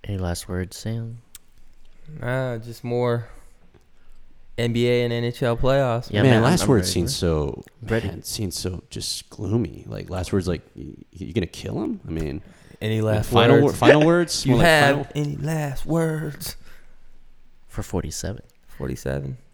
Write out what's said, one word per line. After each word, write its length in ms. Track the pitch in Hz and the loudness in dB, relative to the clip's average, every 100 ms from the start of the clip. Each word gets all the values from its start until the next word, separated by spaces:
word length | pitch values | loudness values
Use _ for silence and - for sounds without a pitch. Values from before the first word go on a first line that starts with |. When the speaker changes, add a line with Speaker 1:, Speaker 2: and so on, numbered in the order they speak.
Speaker 1:
Any 160 | - 98 | -6 -4
last 300 | 87 87 - | -2 -4 -4
words, 280 | 90 87 - | -6 -6 -8
Sam? 420 | 110 113 117 117 _ - - - - - - - - 156 | -8 -6 -8 -12 _ -20 -20 -20 -20 -20 -20 -20 -18 -10
Speaker 2:
Uh, 380 | 120 131 131 117 | -4 -2 -2 -6
just 240 | 117 113 | -10 -10
more 460 | 120 120 123 117 113 - - - - _ _ - - - - - - - | -4 0 2 0 -2 -16 -20 -20 -20 _ _ -20 -20 -18 -18 -20 -14 -4
N 140 | 117 | 0
B 160 | 117 120 | 2 4
A 160 | 123 | 4
and 80 | 120 | 2
N 100 | 117 | 0
H 180 | 120 117 | -2 -2
L 160 | 123 117 | 0 2
playoffs. 540 | 127 139 131 117 117 | 2 4 2 0 -2
Speaker 1:
Yeah, 120 | 104 | 4
Speaker 3:
man, 100 | 131 | 6
Speaker 1:
man, 100 | 113 | 6
Speaker 3:
last 200 | 117 175 | 6 4
Speaker 1:
I'm, 20 | |
I'm 60 | - | 4
Speaker 3:
words 180 | 120 90 | 4 4
Speaker 1:
ready, 40 | |
Speaker 3:
seems 300 | 92 85 143 | 0 0 0
Speaker 1:
man. 80 | 87 | 0
Speaker 3:
so, 340 | 78 71 - - _ | 2 0 -6 -14 _
Speaker 1:
Ready. 280 | 110 113 107 | -4 -2 -2
Speaker 3:
man, 140 | - | -8
seems 340 | - - 101 - | -10 -6 -6 -4
so 240 | 92 - - | -6 -8 -12
just 400 | - - - - | -10 -8 -8 -10
gloomy. 540 | - 101 113 104 - - | -10 -2 0 -2 -8 -12
Like, 240 | 53 - | -12 -8
last 220 | 92 90 | -6 0
words, 160 | 101 87 | 0 0
like, 140 | 82 - | -4 -6
y-, 80 | - | -16
y-, 220 | 73 - - | -14 -16 -20
you 200 | - - | -16 -6
gonna 140 | 101 - | -4 -4
kill 340 | - - 113 | -6 -8 -6
him? 200 | 214 208 - | -4 -6 -6
I 40 | |
mean, 320 | 80 78 69 - - - - | -6 -4 -6 -12 -20 -20 -8
Speaker 2:
Any 200 | 110 110 | -4 0
Speaker 3:
like, 180 | 107 107 | 0 0
Speaker 2:
last 120 | 107 | 2
Speaker 3:
final 240 | 117 113 | 4 6
Speaker 2:
words? 80 | 117 | 6
Speaker 3:
wor-, 100 | 131 | 6
final 320 | - 120 147 | 4 6 8
words? 400 | 151 170 165 - 135 | 8 4 2 -2 2
Speaker 2:
<laughs> 0 | |
You 40 | |
Speaker 3:
More 80 | 120 | 6
like 80 | 165 | 6
Speaker 2:
have 300 | 156 143 143 | 8 6 2
Speaker 3:
final 160 | 139 | -2
Speaker 2:
any 220 | 151 147 143 | -4 -4 -4
last 500 | 143 160 147 139 - | -4 -4 -4 -4 -2
words? 680 | 160 160 156 156 143 - - - - - - - - - - - - - | 0 0 -2 -6 -8 -12 -12 -16 -18 -18 -20 -20 -20 -20 -20 -20 -20 -14
Speaker 1:
For 160 | - | -10
forty-seven. 580 | - 92 80 - - - - _ - | -4 -4 -4 -6 -8 -8 -14 _ -20
Speaker 2:
Forty-seven. 720 | - 65 65 67 67 69 65 - | -10 -8 -6 -4 -4 -6 -12 -16